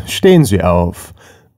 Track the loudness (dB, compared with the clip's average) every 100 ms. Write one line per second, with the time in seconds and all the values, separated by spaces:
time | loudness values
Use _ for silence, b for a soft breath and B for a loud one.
0 | -12 -2 2 2 2 0 0 0 -2 -6
1 | -18 -20 b b b